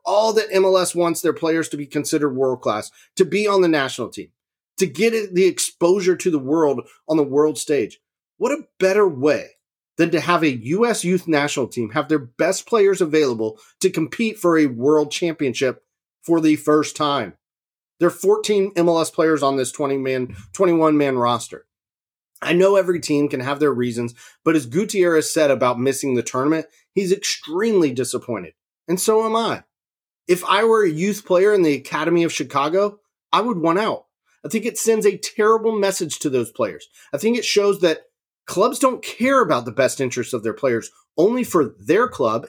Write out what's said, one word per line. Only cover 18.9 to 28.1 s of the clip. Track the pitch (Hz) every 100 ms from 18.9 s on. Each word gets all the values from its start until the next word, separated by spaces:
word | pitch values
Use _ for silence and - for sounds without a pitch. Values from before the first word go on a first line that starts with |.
| 165
S | 160
players | - 160 151
on | 139 135
this | 127
twenty-man, | - 143 139 131 131 127 - -
twenty-one-man | - 190 170 156 151 143 131
roster. | 120 120 - - _ _ _ _ _ _ _ -
I | 143
know | 170 190 196
every | 185 175
team | - 147 147
can | 139
have | 127 143
their | 151
reasons, | 123 123 117 120 - - _ 165
but | 160
as | 123
Gutierrez | 139 214 208 175 160 151
said | 165 147
about | 131 123 120
missing | 131 131 143
the | 123
tournament, | 117 127 139 160 156 _ _
he's | - 190
extremely | 202 - - - 165 226 202 151
disappointed. | 123 123